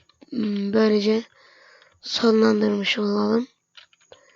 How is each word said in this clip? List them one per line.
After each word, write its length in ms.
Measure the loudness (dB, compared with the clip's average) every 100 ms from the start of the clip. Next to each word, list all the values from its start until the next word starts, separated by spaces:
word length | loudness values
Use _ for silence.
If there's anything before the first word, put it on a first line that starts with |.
| _ _ -12
m, 400 | -6 -4 -4 -2
böylece 500 | 2 2 2 0 -2 -4 _ _ _ _ _ _ _
sonlandırmış 960 | -10 -2 2 4 4 2 0 -2 -2 -2
olalım. 500 | -2 -2 0 -2 -4 _ _ -20 -20 _ _ -20 _